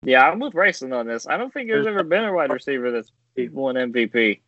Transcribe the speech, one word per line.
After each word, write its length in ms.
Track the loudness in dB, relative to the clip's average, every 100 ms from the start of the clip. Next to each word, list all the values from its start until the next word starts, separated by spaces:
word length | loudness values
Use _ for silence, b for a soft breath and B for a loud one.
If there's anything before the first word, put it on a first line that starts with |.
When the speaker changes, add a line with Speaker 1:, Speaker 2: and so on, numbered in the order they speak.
Speaker 1:
Yeah, 260 | 4 6 6
I'm 80 | 4
with 160 | -4
Rayson 380 | 0 0 0 -6
on 160 | -6 -4
this. 180 | -6 -4
I 100 | -6
don't 160 | -4
think 160 | -8 -2
there's 160 | 0
Speaker 2:
There's 120 | 0 -2
Speaker 1:
ever 80 |
been 200 | 0 0
a 80 | 2
wide 200 | 0 0
receiver 400 | -2 -4 -4 -2
that's 180 | -4 -6 _ _ -8 -6
won 260 | -4 -4 -2
M 160 | -2
V 140 | 0 0
P. 360 | 2 2 0